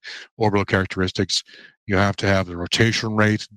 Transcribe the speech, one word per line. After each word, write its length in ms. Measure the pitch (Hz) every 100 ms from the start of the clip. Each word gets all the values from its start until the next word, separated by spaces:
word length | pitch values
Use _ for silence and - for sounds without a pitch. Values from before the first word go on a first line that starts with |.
| - - - -
orbital 260 | 107 101
characteristics. 800 | 95 95 95 95 92 - 92 - - - - _ -
You 100 | 95
have 200 | 101 -
to 100 | 101
have 200 | 95 87
the 100 | 85
rotation 600 | 90 - 113 - 113 107
rate 300 | 107 107 -